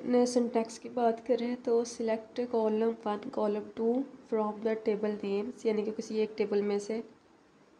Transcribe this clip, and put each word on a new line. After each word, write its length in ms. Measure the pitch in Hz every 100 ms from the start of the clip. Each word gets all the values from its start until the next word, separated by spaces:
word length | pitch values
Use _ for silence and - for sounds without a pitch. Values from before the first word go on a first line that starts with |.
| 240
न 180 | 247 247
syntax 520 | 247 233 233 226 -
की 100 | 233
बात 380 | 240 233 226 -
करें 360 | 233 233 247
तो 220 | 247 233
select 560 | 240 - 226 220 - - 240
column 400 | 240 220 214 226 226 214
one, 180 | 208 - -
column 420 | 214 208 208 -
two 160 | 226 247 277 - -
from 320 | 220 214 208 220
the 100 | 220 220
table 360 | 202 214 208
names, 420 | 202 196 220 - 226
यानी 160 | 214
कि 80 | 208
किसी 280 | 214 220 220
एक 160 | 214 -
table 240 | 202 202
में 160 | 202 202
से 420 | 202 220 - - _ _ _ _ _ _